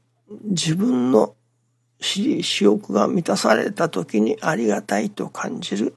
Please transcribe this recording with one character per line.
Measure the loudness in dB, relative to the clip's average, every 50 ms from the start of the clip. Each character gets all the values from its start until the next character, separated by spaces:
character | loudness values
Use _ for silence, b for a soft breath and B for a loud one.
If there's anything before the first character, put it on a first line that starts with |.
| _ _ _ _ _ _ -20 -12 -6
自 | -4 -4 -2 0 -2 0
分 | 0 2 2 2 2 2 4
の | 4 4 4 4 -2 _ _ _ _ _ _ _ _ _ _ _ _ -8
私 | -6 -4 -2 0
利 | 0 0 0 0
私 | -2 -4 -2 2 4
欲 | 4 4 2 -2 -2
が | 0 2 2 2
満 | 0 -2
た | 0 0 -2
さ | 0 4 2 2
れ | 4 2 -2
た | -2 -2 -2 -2
時 | -2 -4 -6 -2 0 0
に | 2 2 0 -2
あ | -2 -4 -2
り | 0 0
が | 0 0 -2
た | -2 -2 -2 -2
い | -2 -2
と | -4 -6 -10 -10
感 | -8 -10 -8 -8 -8 -8
じ | -8 -6 -4
る | -2 -2 -4 -4